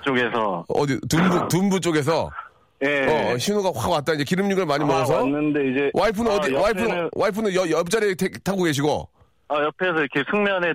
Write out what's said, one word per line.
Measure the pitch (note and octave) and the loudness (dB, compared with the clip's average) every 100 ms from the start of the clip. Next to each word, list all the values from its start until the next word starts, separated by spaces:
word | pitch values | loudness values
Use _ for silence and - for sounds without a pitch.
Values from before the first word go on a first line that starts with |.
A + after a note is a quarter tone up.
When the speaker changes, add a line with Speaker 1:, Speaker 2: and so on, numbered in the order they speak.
Speaker 1:
쪽에서. | C#3+ B2+ A#2 A#2 G#2+ F2 - | 0 0 0 0 -2 -2 -2
Speaker 2:
어디, | - C#3+ C3 A#2+ | -2 0 -2 -2
둔부, | D#3+ F3+ F3 - | 2 2 2 0
둔부 | E3+ G3 F#3 | 0 2 2
쪽에서? | E3+ D#3 C#3 D#3 E2+ - - _ _ - C#3 | 0 0 2 0 -2 -8 -18 _ _ -4 -2
Speaker 1:
예. | C#3+ C3+ D3+ G#2+ | 0 2 2 0
Speaker 2:
어, | B2 | -2
신호가 | G3 G#3 F#3+ - | 0 0 0 -2
확 | - | 0
왔다. | D#3+ C#3+ | 0 0
이제 | D#3 C#3+ | -2 0
기름진 | F#3 G3+ F#3+ | 0 0 0
걸 | E3 | 0
많이 | C#3+ | 0
Speaker 1:
아, | D3 | 2
Speaker 2:
먹어서? | C#3 D3+ - | 2 2 0
Speaker 1:
왔는데 | C3+ D3 D3+ D3 C3+ | 0 0 0 0 0
이제, | C3 C#3 | 0 0
Speaker 2:
와이프는 | - G#3 G#3 A#3 | 2 0 2 0
Speaker 1:
아, | G3+ | 0
Speaker 2:
어디, | C#3 | 0
Speaker 1:
옆에는 | C3+ | 2
Speaker 2:
와이프는, | G#3 A3 A#3 F3 E3 | 0 0 -2 -2 -4
와이프는 | - G3+ G3+ G#3+ F#3 | -2 -2 0 0 0
여-, | F3+ | 0
옆자리에 | D#3 F3 A3 G#3 F3+ | 0 0 0 0 0
태-, | F#3 - | -4 -4
타고 | F3 G3 | -4 0
계시고? | F3 C3+ D3 G2+ - _ - _ - | 0 0 0 -2 -6 _ -20 _ -4
Speaker 1:
아, | D3 | -2
옆에서 | D3+ - F#3 D#3+ | -2 -2 -2 0
이렇게 | C#3 D3 - | 0 -2 -2
숙면에 | G#3 G3+ F#3 F3 | 0 0 0 -2